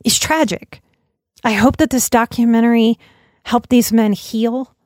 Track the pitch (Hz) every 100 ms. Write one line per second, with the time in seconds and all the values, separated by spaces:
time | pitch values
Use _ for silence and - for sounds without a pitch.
0 | - - - 311 277 175 - - _ _
1 | _ _ _ _ 233 208 247 - 311 254
2 | - 240 233 - 233 226 233 233 226 233
3 | _ _ _ _ - 233 - 247 - 226
4 | 214 196 - 220 233 254 254 _